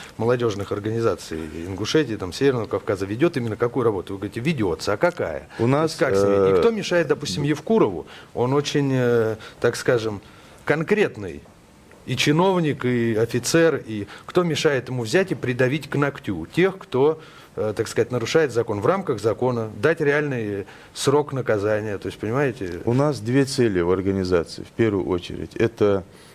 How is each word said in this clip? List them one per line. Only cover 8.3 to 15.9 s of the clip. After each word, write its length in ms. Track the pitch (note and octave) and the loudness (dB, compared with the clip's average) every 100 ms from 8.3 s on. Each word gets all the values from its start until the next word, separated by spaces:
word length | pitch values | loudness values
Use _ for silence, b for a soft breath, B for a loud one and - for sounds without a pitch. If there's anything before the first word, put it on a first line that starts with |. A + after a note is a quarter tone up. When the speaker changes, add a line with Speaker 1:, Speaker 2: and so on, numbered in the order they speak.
Speaker 1:
Он 200 | - A#2+ | -2 0
очень, 380 | C#3+ C#3+ D3 C#3 | 0 0 0 2
э, 440 | C3 B2 A#2 A2 G#2+ B B | 2 2 2 2 -2 B B
так 140 | B2 - | 0 0
скажем, 420 | - A#2+ A2 G2+ - B B B - | 2 2 0 -6 -10 B B B -2
конкретный 760 | D3 D#3+ G#3 D#3+ G#2+ F#2+ D2 - - - - - - - | 0 2 2 0 -2 -10 -12 -16 -20 -20 -20 -20 -16 -6
и 100 | B2+ | -2
чиновник, 720 | D3+ D3+ F#3+ F3+ D3+ C3 B2 | 2 4 4 2 0 0 0
и 280 | B2 A#2 G#2+ | 0 2 2
офицер, 680 | A2+ B2 - E3 E3 C3 G#2 | 0 0 2 4 4 2 -4
и 220 | G#2+ G2 B B | -8 -8 B B
кто 180 | F#3 | 0
мешает 460 | F3 D3 D#3 C3+ A#2+ | 0 2 2 2 -2
ему 140 | B2+ | -4
взять 280 | A2 E3+ F#3+ | 0 0 0
и 40 | C3+ | -2
придавить 520 | B2 B2 B2+ D3+ | -2 0 0 0
к 60 | - | -2